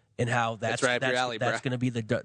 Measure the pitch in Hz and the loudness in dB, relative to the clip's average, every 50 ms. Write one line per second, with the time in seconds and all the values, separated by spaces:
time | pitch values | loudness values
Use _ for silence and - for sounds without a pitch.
0 | _ _ - - 123 117 123 120 117 113 117 101 113 110 120 - 135 123 123 120 | _ _ -4 -2 0 2 2 2 2 0 -2 -2 -2 -2 0 2 2 2 2 2
1 | 135 131 123 123 127 123 117 107 127 117 113 113 - 131 127 120 123 127 117 117 | 2 2 2 2 0 0 -2 -2 0 0 0 0 -2 -2 -2 0 0 0 0 -2
2 | 110 107 117 - | -2 0 -2 -2